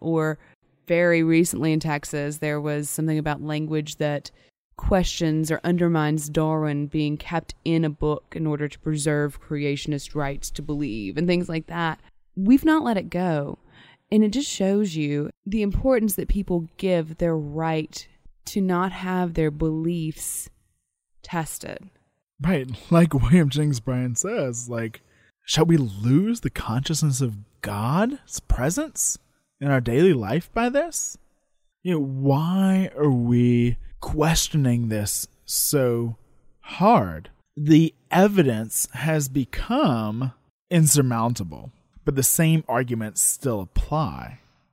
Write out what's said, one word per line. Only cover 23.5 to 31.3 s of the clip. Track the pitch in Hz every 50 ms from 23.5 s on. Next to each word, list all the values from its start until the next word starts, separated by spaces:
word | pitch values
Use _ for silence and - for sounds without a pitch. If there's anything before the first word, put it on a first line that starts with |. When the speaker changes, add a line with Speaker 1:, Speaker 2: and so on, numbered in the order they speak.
Speaker 2:
Jennings | 127 147 151 147 139 120
Bryan | 107 - 127 127 127 127 120
says, | - - 185 226 233 151 131 120 117 123 120
like, | 120 117 113 113 110 - _ _ _ _ _ _ _ _ _
"Shall | - - 160 160
we | 165 165
lose | 160 135 113 95 98 104 120 131 151 190 220 233 226
the | - 147
consciousness | - - - - 110 123 151 - 165 147 156 151 135 123
of | 139 120 107 101 104 _ _ _
God's | - 104 101 101 107 120 139 175 214 240 294 - _ - - -
presence | - - - - 123 143 180 269 311 302 - - - - - - _ _ _ _ _ _ _ -
in | 143 143
our | 139 131 123
daily | 117 117 135 170 196 170
life | 127 107 95 117 160 175 - -
by | 233 233 247
this?" | 254 285 320 349 311 - - - - - _ _